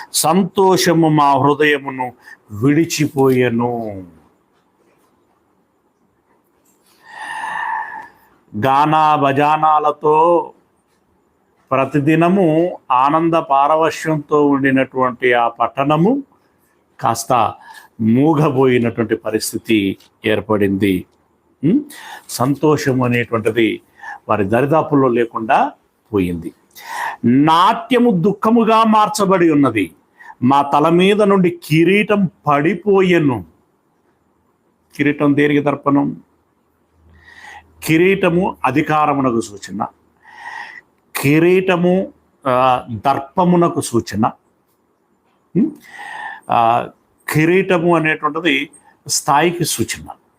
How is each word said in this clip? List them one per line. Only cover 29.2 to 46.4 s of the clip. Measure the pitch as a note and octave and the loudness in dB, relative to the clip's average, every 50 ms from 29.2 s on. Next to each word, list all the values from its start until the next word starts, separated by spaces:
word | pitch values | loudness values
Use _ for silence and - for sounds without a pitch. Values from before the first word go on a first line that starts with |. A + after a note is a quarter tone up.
| G#3 F3+ F#3+ F#3 F3 E3 | 0 0 2 2 2 2
ఉన్నది. | D3+ C#3+ C#3+ C3 A2 G#2+ F#2+ E2+ - _ _ _ _ _ - - - - A#2+ | 2 2 2 0 0 -2 -4 -6 -8 _ _ _ _ _ -20 -20 -10 -2 0
మా | B2+ C#3 C#3+ | 2 2 2
తల | C#3 C#3 - D3 D3 E3 | 2 0 0 2 2 2
మీద | E3+ F3 F#3 G3 G#3 G3+ | 4 4 4 2 2 2
నుండి | G#3 G3 G3 G3 F3+ F3 F3 - - | 2 2 2 2 2 0 -2 -4 -6
కిరీటం | - D3+ D#3+ E3+ F3 G3 G#3 G#3 - G#3 G3+ G3 D3+ - _ - D3+ | -2 0 2 2 2 2 0 0 0 0 0 0 -2 -4 _ -4 -2
పడిపోయెను. | C#3+ C#3+ D3 E3+ G#3 E3+ - G#3 G3 F#3+ F#3+ F3+ F3 E3 D3+ C#3 A#2+ G#2 F2 - _ _ _ _ _ _ _ _ _ _ _ _ _ _ _ _ _ _ _ _ _ _ _ _ _ _ _ _ _ | 0 0 0 -2 -2 -2 0 0 2 2 4 2 2 2 2 0 -2 -4 -6 -12 _ _ _ _ _ _ _ _ _ _ _ _ _ _ _ _ _ _ _ _ _ _ _ _ _ _ _ _ _
కిరీటం | - C#3+ D3 D3 D3 D3+ C#3+ C#3 | -4 -2 -2 -2 0 0 0 2
దేనికి | D3 D3 D3 D3 D3 | 2 2 2 2 0
దర్పణం? | C#3+ C#3+ C#3 C#3 - C#3+ C#3 C#3+ C#3+ - - - - _ _ _ _ _ _ _ _ _ _ _ _ _ _ _ _ _ _ _ _ - - - - - - - - _ _ - - | 0 -2 -4 -4 -2 0 0 0 0 -2 -6 -10 -14 _ _ _ _ _ _ _ _ _ _ _ _ _ _ _ _ _ _ _ _ -20 -20 -20 -20 -20 -20 -20 -20 _ _ -10 -4
కిరీటము | - D#3 D#3+ F3+ F#3+ G3 F#3+ G3 F3 E3 F3 - - - - - | 0 2 2 2 2 2 0 0 0 0 0 -2 -2 -4 -4 -4
అధికారమునకు | C3+ B2 D3+ D3+ - D3+ D3+ D3+ D3 C#3+ C#3 C3 C3 A2+ A#2 | -2 -2 -2 -2 0 0 0 0 0 0 0 0 0 0 -2
సూచన, | A2 G#2 G#2 F#2+ - - F#2+ G#2 A#2+ - - _ _ _ _ _ _ - - - - - - - - - - - _ _ _ _ _ _ - - | -4 -6 -10 -16 -16 -12 -10 -8 -10 -10 -12 _ _ _ _ _ _ -20 -20 -20 -18 -18 -16 -16 -18 -18 -20 -20 _ _ _ _ _ _ -8 -4
కిరీటము, | - C#3 D3 D#3 E3 F3 F#3 F#3+ F#3 F#3+ F3+ E3+ F3 F3+ F3+ F#3+ G3 - - _ _ _ _ _ - C3+ | 0 2 2 4 4 4 2 2 2 0 0 0 2 2 0 0 -2 -6 -10 _ _ _ _ _ -4 -2
ఆ, | B2 B2 C3 B2+ B2 B2+ - C3 | 0 2 2 2 0 0 -4 -8
దర్పమునకు | A#2 G2+ - C#3 C3+ - - - - F#3+ F3+ F3 F3 F3 E3+ D#3+ - D3+ | -10 -4 -2 -2 -2 -2 -4 -8 -2 0 2 2 4 4 2 2 0 -2
సూచన. | C#3+ - A#2+ A2+ A2 - G#2 G2+ A#2 C3+ - _ _ _ _ _ _ _ _ _ _ _ _ _ _ _ _ _ _ _ _ _ _ _ - F3 | -6 -2 -2 -4 -4 -4 -4 -2 -2 -2 -4 _ _ _ _ _ _ _ _ _ _ _ _ _ _ _ _ _ _ _ _ _ _ _ -2 0
ఉం? | C4 E4 - - - - - - - - - - - - - - | 0 0 -2 -10 -20 -20 -20 -18 -18 -16 -14 -14 -14 -14 -16 -14